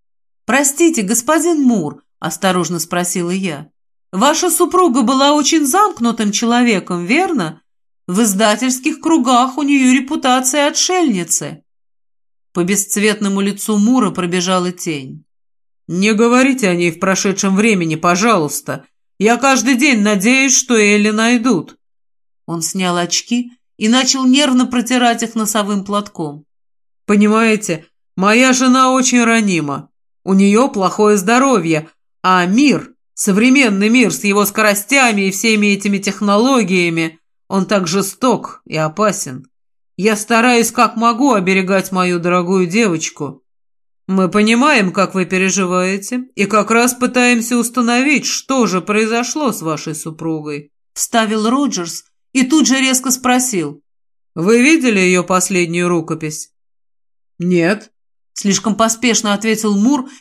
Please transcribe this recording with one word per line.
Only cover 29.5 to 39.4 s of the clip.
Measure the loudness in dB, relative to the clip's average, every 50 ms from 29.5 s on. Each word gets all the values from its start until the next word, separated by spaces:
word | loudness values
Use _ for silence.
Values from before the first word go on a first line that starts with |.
| 0 -2 -2 -4 -6 -8 -10 -14 _ _ _ _ _ _ -4
У | 0 2
нее | 4 4 4 4 4 2 2
плохое | 0 -2 -2 -2 0 2 2 4 2
здоровье, | 2 2 2 2 2 2 2 2 2 0 0 -2 -2 -4 -6 _ _ _ _ _ _ -2
а | 0 2 2 2
мир, | 2 2 4 4 4 2 2 -2 -6 -16 _ _ _ _
современный | -6 -2 0 2 2 4 4 4 4 4 2 2 0 2 2
мир | 2 4 2 2
с | 0 -2 -2
его | 0 0 0 0
скоростями | 0 0 0 0 0 0 -2 -2 -2 0 2 2 2 2 0 -2 -2
и |
всеми | -2 -2 0 0 2 2 2 2
этими | 0 0 0 -2 -2 -2
технологиями, | -2 -4 -6 -4 -2 0 2 2 2 2 2 2 2 2 0 0 0 0 0 -2 -4 -4 -6 _ _ _ _ _ _ -6
он | -4 -2 -2
так | 0 0 -2 0 0
жесток | -2 -2 -2 -4 -4 -2 0 0 0 0 -2 -8 -18 -20 _
и | -8 -6
опасен. | -4 -4 -4 -2 -2 -2 -2 -2 -4 -6 -10 -12 -14